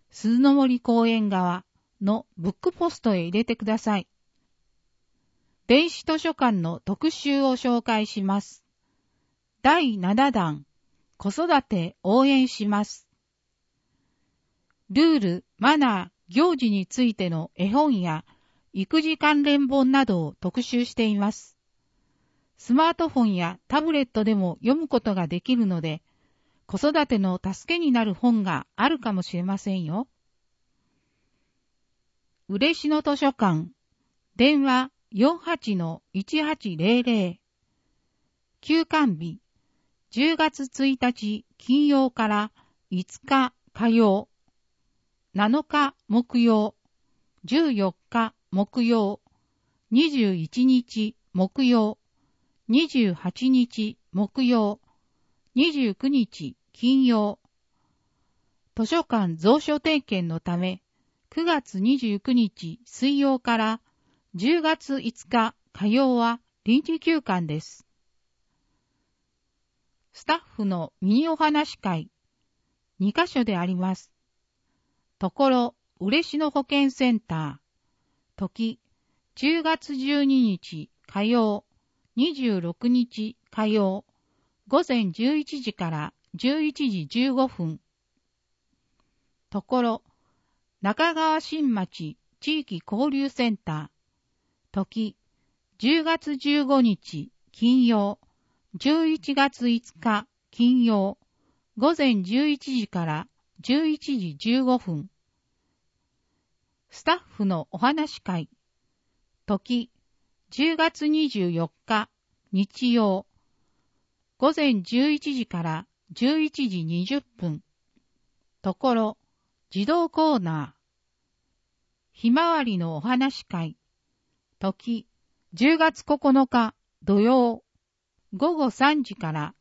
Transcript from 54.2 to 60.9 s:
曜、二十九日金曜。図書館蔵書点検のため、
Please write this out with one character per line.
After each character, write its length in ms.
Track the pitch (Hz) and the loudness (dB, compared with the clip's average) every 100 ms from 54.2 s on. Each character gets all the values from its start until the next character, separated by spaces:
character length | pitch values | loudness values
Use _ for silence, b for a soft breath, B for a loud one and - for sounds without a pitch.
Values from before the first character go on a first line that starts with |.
| 202 - | -4 -2
曜、 360 | 254 240 214 208 _ _ _ _ _ _ _ | 0 2 0 -4 _ _ _ _ _ _ _
二 180 | 247 330 | 0 0
十 220 | 294 247 | 2 -2
九 140 | 190 262 | -2 0
日 480 | 277 214 - 147 - _ | 0 0 -4 -12 -14 _
金 320 | _ 240 269 | _ 2 4
曜。 340 | 254 226 208 202 _ _ _ _ _ _ _ _ _ _ _ _ _ - | 4 2 0 -6 _ _ _ _ _ _ _ _ _ _ _ _ _ -6
図 100 | 220 | -2
書 180 | 330 | -2
館 320 | 320 233 185 165 | 0 0 -2 0
蔵 240 | 175 294 | 4 4
書 180 | - 294 | 2 -2
点 220 | 320 302 | 0 -2
検 260 | - 196 170 | -2 -4 -4
の 100 | 165 | -6
た 180 | - 175 | -4 -4
め、 260 | 180 185 _ | -4 -6 _